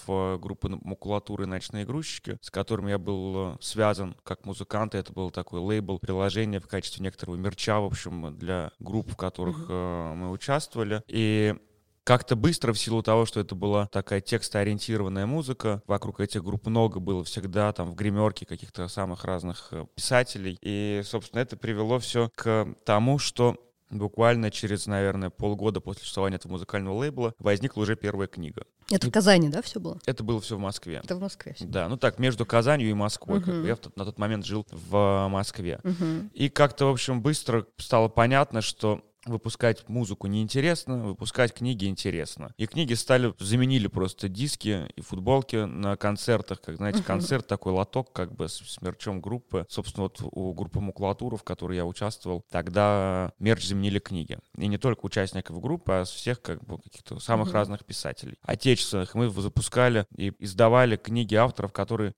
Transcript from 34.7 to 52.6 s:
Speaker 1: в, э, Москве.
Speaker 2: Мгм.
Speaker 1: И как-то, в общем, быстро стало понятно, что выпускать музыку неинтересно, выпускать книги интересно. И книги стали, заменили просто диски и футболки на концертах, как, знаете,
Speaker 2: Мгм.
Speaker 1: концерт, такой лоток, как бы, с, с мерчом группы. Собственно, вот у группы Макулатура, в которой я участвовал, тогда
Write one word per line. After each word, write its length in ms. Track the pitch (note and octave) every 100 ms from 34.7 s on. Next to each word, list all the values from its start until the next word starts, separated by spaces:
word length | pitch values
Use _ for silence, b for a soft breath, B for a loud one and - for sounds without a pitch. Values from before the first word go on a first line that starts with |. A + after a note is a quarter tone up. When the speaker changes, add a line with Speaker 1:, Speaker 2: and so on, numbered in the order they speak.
Speaker 1:
в, 260 | D#2+ E2+ G2+
э, 320 | G2+ G2 G2
Москве. 520 | G2 G#2 - F2 -
Speaker 2:
Мгм. 460 | F3+ F3 E3 D#3+ G#3
Speaker 1:
И 140 | - C#3
как-то, 380 | - C#3+ - C#3
в 40 |
общем, 300 | B2+ - B2
быстро 440 | B2+ D3+ - A2+ - -
стало 320 | - A#2 A2+
понятно, 540 | - A#2 C3+ D3 A2+
что 400 | - - G#2+ G#2 - _ B2
выпускать 640 | A2+ A2+ - A#2 G#2+ -
музыку 380 | A#2 G2+ G2+ G2
неинтересно, 800 | G#2 A2 C3+ D#3 E3 - B2+
выпускать 480 | A2 F2+ A2 - A#2+
книги 320 | - B2 A2+
интересно. 680 | G2 F2+ G2 E2+ C#2+ - C2+ -
И 100 | A2
книги 280 | D#3+ C#3+
стали, 400 | A#2 - B2+ A#2+ -
заменили 480 | G2 A#2+ B2+ C3 G2
просто 420 | - F#2 - G2
диски 600 | F#2+ C#3+ - G#2+ G2 D2 -
и 40 |
футболки 540 | - F#2+ G2 C3+ B2 A2
на 400 | G2+ C#2 G2+ G2+
концертах, 640 | G#2 G#2 - A2 - F#2
как, 160 | - E2
знаете, 220 | G2+ G#2
Speaker 2:
Мгм. 80 | F#2
Speaker 1:
концерт, 400 | F#2+ F2 C3 -
такой 260 | G2 F#2+
лоток, 400 | F#2 - C3 B2+
как 220 | - F2
бы, 140 | - D#2+
с, 80 | -
с 240 | - -
мерчом 400 | F2+ - G#2+ F#2+
группы. 460 | G2 B2 - F#2 D#2+
Собственно, 360 | - - -
вот 160 | F#2+ -
у 320 | - - F#2
группы 260 | E2 G#2 -
Макулатура, 560 | G2+ F#2 G2 - A#2+ A2+
в 60 |
которой 340 | - F2+ F2+ F2+
я 80 |
участвовал, 600 | F2 - G#2 - F#2 F2 -
тогда 800 | F2